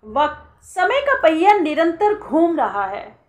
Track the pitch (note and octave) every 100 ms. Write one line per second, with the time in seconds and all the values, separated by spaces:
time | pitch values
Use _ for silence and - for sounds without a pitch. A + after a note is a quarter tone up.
0 | G#3+ A3+ D4 D4 - _ - - F#4 C5+
1 | C#5+ C5+ E4 D#4+ F#4 G#4 D#4 D4+ E4 E4
2 | G#4 - - C4+ E4+ D#4+ A3 G3+ G3 G3+
3 | - -